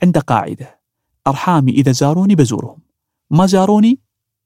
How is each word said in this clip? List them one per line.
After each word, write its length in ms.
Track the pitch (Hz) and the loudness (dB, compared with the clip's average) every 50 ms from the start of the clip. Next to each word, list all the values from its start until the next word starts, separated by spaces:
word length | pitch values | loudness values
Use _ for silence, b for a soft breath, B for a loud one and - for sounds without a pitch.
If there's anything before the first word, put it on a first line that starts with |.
| 180 | -2
عنده 160 | 180 165 151 | 0 0 0
قاعدة: 600 | - - 120 104 - - - - 131 - _ _ _ _ _ _ _ _ _ _ _ | -2 -2 -2 -2 -2 -6 -10 -14 -14 -20 _ _ _ _ _ _ _ _ _ _ _
"أرحامي 440 | 139 139 - - 180 175 151 131 127 | -4 -4 -2 -2 0 0 2 0 0
إذا 200 | - 139 135 139 | 0 0 0 0
زاروني 440 | 127 - 143 143 156 180 190 202 202 | 0 0 0 0 0 0 0 0 2
بزورهم، 440 | 156 131 104 110 - - - - - _ _ _ _ _ _ _ _ _ _ | 2 0 0 -2 -6 -8 -12 -16 -20 _ _ _ _ _ _ _ _ _ _
ما 160 | 147 165 190 | 0 0 2
زاروني 540 | 185 196 185 190 202 208 214 214 233 269 - _ _ _ _ _ _ _ _ _ | 2 2 0 2 2 2 2 2 2 0 -2 _ _ _ _ _ _ _ _ _